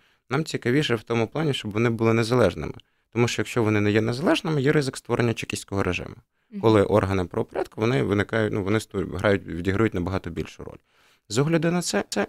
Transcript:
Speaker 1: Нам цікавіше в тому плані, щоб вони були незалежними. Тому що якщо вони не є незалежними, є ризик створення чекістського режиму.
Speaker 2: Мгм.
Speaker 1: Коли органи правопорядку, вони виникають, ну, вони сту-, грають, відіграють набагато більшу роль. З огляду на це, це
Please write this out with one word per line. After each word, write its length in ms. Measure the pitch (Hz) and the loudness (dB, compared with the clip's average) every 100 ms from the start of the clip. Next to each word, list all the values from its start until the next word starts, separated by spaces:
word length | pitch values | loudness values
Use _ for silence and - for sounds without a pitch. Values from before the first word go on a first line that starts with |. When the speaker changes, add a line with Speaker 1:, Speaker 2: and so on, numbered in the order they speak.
| _ _ - | _ _ -6
Speaker 1:
Нам 140 | 131 | -4
цікавіше 500 | 156 131 117 139 123 | -4 -4 0 0 0
в 80 | 113 | -2
тому 260 | - 117 113 | -2 -2 -2
плані, 260 | 143 160 | -2 -2
щоб 160 | 127 107 | -2 -4
вони 200 | 104 120 | 0 0
були 220 | 113 113 | 2 2
незалежними. 640 | 113 113 123 98 87 71 - - _ _ | 2 4 4 4 2 -8 -10 -18 _ _
Тому 160 | 113 120 | 0 0
що 140 | - | 0
якщо 200 | 107 123 | -2 0
вони 180 | 107 107 | 2 2
не 100 | 104 | 2
є 100 | 107 | 2
незалежними, 640 | 110 120 190 320 170 151 | 0 0 0 0 0 0
є 100 | 131 | 2
ризик 240 | 156 131 - | 2 -2 -6
створення 380 | - 120 117 | -4 0 0
чекістського 480 | 113 - - - 98 | -2 -6 -8 -6 -2
режиму. 320 | 95 90 - - _ _ _ | -2 -2 -6 -14 _ _ _
Speaker 2:
Мгм. 100 | 101 | 0
Speaker 1:
Коли 220 | 110 107 | 4 6
органи 420 | 98 104 95 95 | 6 4 2 0
правопорядку, 560 | 87 110 - 80 - - | -2 -6 -6 -6 -6 -4
вони 220 | 113 135 | 0 0
виникають, 500 | 107 101 95 113 107 | 2 0 0 0 0
ну, 120 | 104 | -2
вони 160 | 95 107 | 0 -2
сту-, 360 | - 98 85 90 | -2 -6 -4 0
грають, 300 | 104 98 92 | 2 2 0
відіграють 480 | 82 90 98 113 | -4 0 2 2
набагато 360 | 92 87 92 87 | 0 -2 -4 -4
більшу 340 | 80 71 - | -8 -8 -12
роль. 140 | - - _ _ _ _ - | -16 -16 _ _ _ _ -4
З 100 | 104 | 0
огляду 320 | 147 165 165 | 2 2 2
на 120 | 175 | 0
це, 220 | - 208 - | -2 -4 -2
це 180 | - | -4